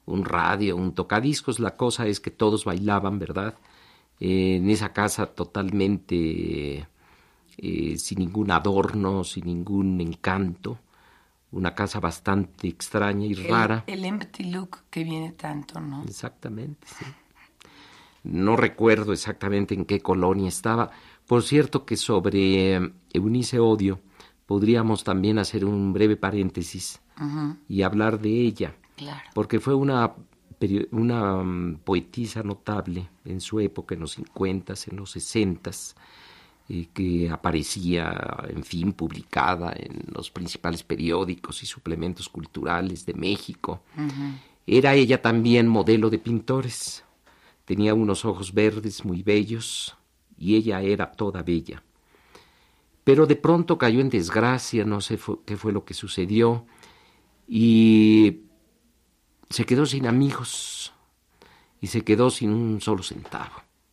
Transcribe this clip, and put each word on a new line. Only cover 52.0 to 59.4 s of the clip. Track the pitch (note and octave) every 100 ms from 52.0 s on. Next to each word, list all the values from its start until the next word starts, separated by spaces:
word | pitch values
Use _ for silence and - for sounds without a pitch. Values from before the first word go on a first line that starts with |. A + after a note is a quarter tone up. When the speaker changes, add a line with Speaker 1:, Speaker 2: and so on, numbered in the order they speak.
| _ _ _ - _ _ _ _ _ _
Speaker 1:
Pero | - C#3 D3
de | C#3+
pronto | - E3+ E3+ E3
cayó | A#2+ A#2+
en | C3+
desgracia, | G#2+ E2+ G#2+ A#2 B2+ - A2+
no | G#2 G2+
sé | - G#2+
fu-, | - -
qué | - G#2
fue | A2
lo | G2+
que | -
sucedió, | F#2+ G2+ - F#2 G#2+ A#2 A#2 - _ - _ _ _ _ _ -
y | A2+ A#2 A2+ A2+ A2 G#2+ A2 G#2+ F2 - _ _ _ _ _ _ _ _ _